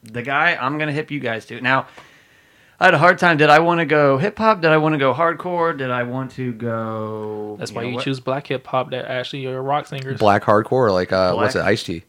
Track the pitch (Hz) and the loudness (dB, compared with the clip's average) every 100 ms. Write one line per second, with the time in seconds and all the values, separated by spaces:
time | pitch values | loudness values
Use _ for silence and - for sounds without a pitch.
0 | - 113 120 139 165 156 127 151 151 147 | -12 -10 -4 0 0 0 -2 -4 -4 -4
1 | 151 147 123 113 - 120 123 131 127 - | -6 -6 -6 -6 -8 -6 0 0 -2 -16
2 | - _ _ _ _ _ _ _ 180 165 | -20 _ _ _ _ _ _ _ 4 6
3 | 170 180 180 160 151 151 170 170 165 151 | 6 6 4 4 6 6 6 2 2 2
4 | 143 135 190 - 220 214 165 156 156 156 | 4 2 0 0 0 2 4 4 2 2
5 | 135 131 165 165 180 175 165 151 131 123 | 0 2 0 -2 -6 -2 -2 -2 -4 -4
6 | 120 127 131 - 127 113 117 113 110 110 | -4 -6 -8 -8 -8 -6 -6 -6 -6 -8
7 | 107 110 107 107 107 104 113 110 120 123 | -8 -8 -8 -8 -10 -10 -10 -8 -8 -6
8 | 139 131 127 131 - 131 - 131 156 131 | -6 -6 -6 -8 -6 -8 -4 -4 -4 -8
9 | - 127 123 147 131 131 135 147 143 139 | -8 -8 -8 -10 -8 -8 -4 -4 -4 -10
10 | 135 131 107 101 - 104 110 127 120 92 | -8 0 4 4 4 2 4 0 2 2
11 | 90 92 92 90 120 95 85 107 - 82 | 0 2 2 0 -2 0 0 -2 -2 -10